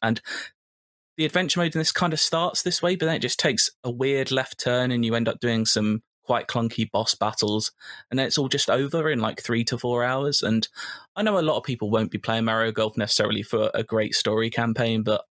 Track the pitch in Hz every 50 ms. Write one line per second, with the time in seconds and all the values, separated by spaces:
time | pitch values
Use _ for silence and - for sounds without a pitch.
0 | - 113 117 - - - - - - - _ _ _ _ _ _ _ _ _ _
1 | _ _ _ - 160 147 - 180 185 - - 175 175 165 - 160 156 - - -
2 | 185 170 156 151 - - - 165 170 180 - - - 180 175 - - 175 185 175
3 | 165 160 165 - - 123 - - - 160 135 113 - - - _ - 127 120 120
4 | 131 139 139 135 135 - 135 131 131 - - - - 127 123 123 127 127 123 120
5 | 117 113 113 117 117 113 - - - 120 113 113 113 110 - 113 107 107 107 110
6 | - _ _ _ _ - 123 113 - - - 123 117 113 - - 110 110 - 101
7 | 110 - - - 107 107 - - 117 104 104 110 107 - - - - - - -
8 | - - - 131 135 117 - - 139 131 - 139 - - - 127 139 139 139 165
9 | 151 156 147 120 110 110 - - - - 117 117 117 - 127 113 - 123 123 120
10 | 120 123 131 135 143 147 139 - - 107 110 113 110 - - - - - - -
11 | - _ - - 208 214 208 185 160 156 139 110 - - 127 113 110 104 110 110
12 | 110 90 - 107 - - 113 113 113 113 110 113 113 113 107 107 110 110 - 120
13 | 107 101 - - 104 107 107 110 - - - 110 107 - - - 110 - 113 110
14 | 107 107 - - - 107 107 110 113 113 - 123 117 117 110 120 120 113 113 110
15 | 107 107 107 - - _ _